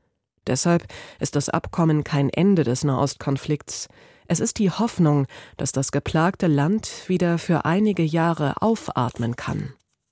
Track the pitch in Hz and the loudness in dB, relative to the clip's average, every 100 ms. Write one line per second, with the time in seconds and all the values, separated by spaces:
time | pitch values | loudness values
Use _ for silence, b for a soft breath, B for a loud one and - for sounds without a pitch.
0 | _ _ _ _ - 131 175 170 - B | _ _ _ _ -4 0 2 2 0 B
1 | B B - 147 - - - - 160 151 | B B -2 -2 0 -2 -4 0 2 2
2 | 143 147 139 - 190 190 131 127 151 127 | 0 0 0 2 4 4 2 0 0 0
3 | 139 - - 139 - 147 - - - b | 0 -2 -4 -2 -2 -4 -4 -10 -12 b
4 | b b b 170 226 - 190 - 226 - | b b b -2 0 0 0 0 -2 2
5 | 160 147 131 B B - 135 - 139 147 | 4 4 0 B B -6 -4 -2 -2 -2
6 | - 160 165 - 175 143 143 214 - - | -2 0 0 2 2 2 2 0 -4 -10
7 | - 180 175 170 - 170 - 175 214 180 | -4 0 2 0 0 0 2 2 2 2
8 | 160 165 165 165 143 - 214 226 - - | 0 2 0 0 -2 0 0 0 -2 -2
9 | 120 - 117 120 - 101 101 - _ _ | -2 -2 -4 -4 -6 -6 -8 -12 _ _
10 | _ | _